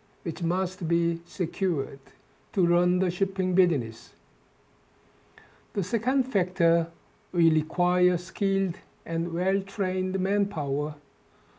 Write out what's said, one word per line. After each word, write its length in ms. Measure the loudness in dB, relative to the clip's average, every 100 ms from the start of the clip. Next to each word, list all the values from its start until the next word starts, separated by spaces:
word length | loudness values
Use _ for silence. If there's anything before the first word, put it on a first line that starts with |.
| _ _
which 180 | -8 -4
must 460 | -2 0 -2 -4 -2
be 320 | 0 0 -2
secured 760 | -8 -6 -6 -2 -2 0 -4 -10 -20 -20 _ _ _
to 140 | 0 2
run 320 | 4 2 2
the 100 | 0
shipping 460 | 0 -2 0 -2
business. 560 | 4 4 2 -4 -10 -18 _ _ _ _ _ _ _ _ _ _ _ _ -20 -20 _ _
The 120 | -6
second 400 | -2 -2 0 0
factor, 640 | 2 0 0 2 4 4 0 -8 _ _ _
we 180 | 2 4
require 680 | 4 0 0 0 4 2 2
skilled 560 | -6 -4 0 0 0 -4 -12 _
and 280 | -6 -4 -2
well-trained 840 | -2 0 0 -2 -4 -2 -2 -2 -2
manpower. 800 | 0 0 0 -2 -2 -2 -4 -6 _ _ _ _ _